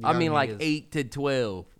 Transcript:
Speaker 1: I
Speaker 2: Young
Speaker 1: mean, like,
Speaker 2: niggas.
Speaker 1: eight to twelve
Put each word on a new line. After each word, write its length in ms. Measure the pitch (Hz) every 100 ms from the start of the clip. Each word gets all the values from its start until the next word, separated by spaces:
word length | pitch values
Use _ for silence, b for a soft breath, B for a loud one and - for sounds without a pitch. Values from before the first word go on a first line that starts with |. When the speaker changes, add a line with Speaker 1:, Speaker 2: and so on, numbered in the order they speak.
Speaker 1:
I 80 | 120
Speaker 2:
Young 80 | 165
Speaker 1:
mean, 140 | 165
like, 180 | 147 131
Speaker 2:
niggas. 60 | 104
Speaker 1:
eight 320 | 156 151 -
to 120 | 156
twelve 640 | 127 139 139 131 113 92 85